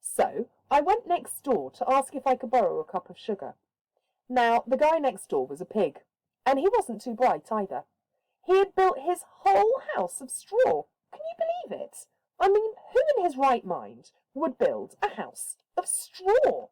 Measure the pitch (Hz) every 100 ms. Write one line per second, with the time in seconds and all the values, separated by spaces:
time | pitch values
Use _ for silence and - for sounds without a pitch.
0 | - - 185 - 233 _ _ 285 302 440
1 | 480 349 240 - 277 214 131 - - 269
2 | 262 285 269 254 240 254 190 156 156 185
3 | - - - 202 127 - _ _ _ _
4 | _ _ _ 254 233 233 - 254 302 320
5 | 277 190 - 151 131 143 180 214 170 -
6 | _ _ _ _ - 269 339 466 - 220
7 | 247 226 247 156 - 220 196 131 - _
8 | _ _ _ _ - 370 392 - 381 -
9 | 285 349 - _ 381 392 415 523 - 571
10 | 180 - 262 - - 427 508 - - _
11 | _ - 622 679 659 698 640 165 - -
12 | - _ _ _ 381 403 440 - - -
13 | 622 539 349 262 269 240 185 165 104 -
14 | - _ _ 262 330 - 175 170 196 -
15 | 403 - 156 - - - _ - 359 -
16 | - - 370 466 605 156 -